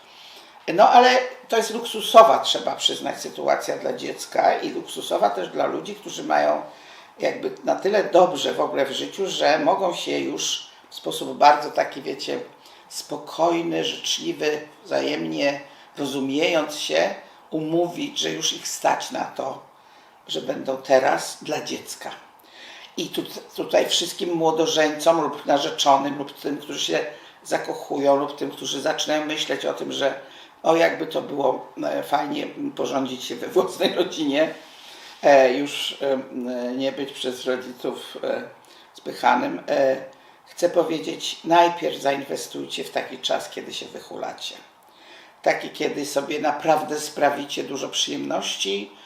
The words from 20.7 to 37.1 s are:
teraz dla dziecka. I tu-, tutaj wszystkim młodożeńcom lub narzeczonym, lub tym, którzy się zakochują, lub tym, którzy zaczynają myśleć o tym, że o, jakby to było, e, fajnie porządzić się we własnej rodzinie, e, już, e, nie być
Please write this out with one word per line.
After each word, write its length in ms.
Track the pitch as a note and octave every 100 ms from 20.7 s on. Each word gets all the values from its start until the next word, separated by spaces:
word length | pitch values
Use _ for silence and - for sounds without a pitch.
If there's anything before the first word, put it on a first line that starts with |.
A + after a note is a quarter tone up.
| C3
teraz 600 | - C3 C#3 E3+ - -
dla 200 | - C#3+
dziecka. 500 | - B2+ - - - - - - - - - - - -
I 120 | E3
tu-, 140 | - - - - -
tutaj 340 | - F3+ -
wszystkim 440 | - E3+ - F3+
młodożeńcom 880 | E3 D#3+ D#3+ D#3+ - D#3 D3+ E3 E3+
lub 240 | - - -
narzeczonym, 720 | C#3+ D#3 - D3 C#3 C#3+ C#3+
lub 220 | C#3 -
tym, 180 | D3 C#3+
którzy 220 | - C#3+
się 260 | - D#3+ - - - -
zakochują, 720 | - D#3 D#3+ D#3 - D3 C#3 C#3
lub 220 | - -
tym, 140 | C#3
którzy 300 | - C3+ C#3+
zaczynają 440 | D3+ D3+ - D3+ D3+
myśleć 400 | D3+ - C#3 D3
o 80 |
tym, 180 | C#3 C#3+
że 280 | C3 C#3 - - - - -
o, 120 | D#3+ D#3+
jakby 320 | E3 - D#3+
to 140 | C#3+
było, 460 | - C#3+ C3 - - -
e, 200 | D3 C#3+
fajnie 440 | - D3+ D3 D3 - - C#3 -
porządzić 480 | C3+ C3+ C3 B2+
się 120 | - -
we 120 | -
własnej 460 | F3+ F3+ - G3
rodzinie, 600 | E3+ E3+ - D3 C#3+ D#3+ - - - - - - -
e, 300 | D3 C#3 C3
już, 440 | C3+ C#3+ - - -
e, 720 | C#3 C3 C3 B2+ B2 B2 B2
nie 200 | C3 C3+
być 200 | C3+ C3